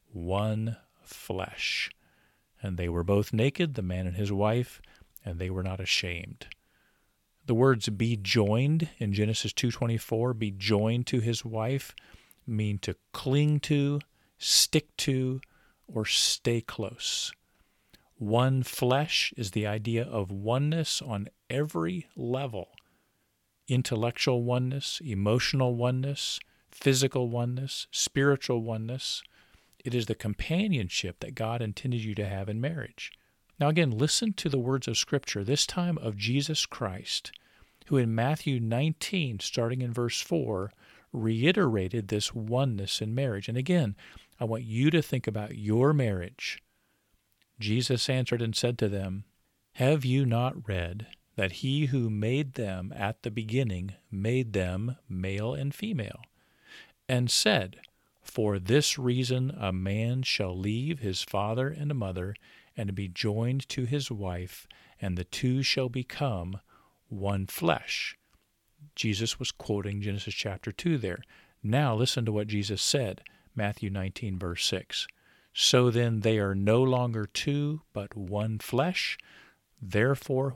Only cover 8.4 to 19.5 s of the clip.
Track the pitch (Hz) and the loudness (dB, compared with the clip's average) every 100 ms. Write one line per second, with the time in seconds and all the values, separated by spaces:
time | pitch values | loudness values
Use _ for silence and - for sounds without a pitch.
8.4 | 101 110 139 160 165 - 107 101 107 113 | 4 4 4 2 0 -2 0 2 2 0
9.4 | 104 - 120 - 117 113 - 113 123 113 | -2 0 -2 0 0 -2 0 0 0 0
10.4 | 107 98 98 104 110 120 123 123 113 117 | -2 -2 2 4 4 2 0 0 0 -2
11.4 | 113 110 113 135 - - - - _ _ | -4 -2 -2 -2 -6 -18 -20 -20 _ _
12.4 | - 107 107 101 - - _ - 131 139 | -4 0 0 -2 -4 -6 _ -6 2 4
13.4 | 151 147 - 147 143 143 - _ _ - | 4 2 2 2 2 -2 -6 _ _ -6
14.4 | - - - 156 - - - 131 127 131 | 4 4 6 2 0 -4 0 0 0 -4
15.4 | - _ _ _ - 123 107 - - - | -8 _ _ _ -8 -4 0 2 2 2
16.4 | 120 117 - - 101 120 - - - - | 0 0 -2 -6 -6 -6 -4 -4 -4 -10
17.4 | _ _ _ _ _ - _ - 104 117 | _ _ _ _ _ -20 _ -8 0 4
18.4 | 127 131 123 - 123 135 151 - - - | 4 2 0 0 2 4 2 0 -2 -4
19.4 | 104 | -4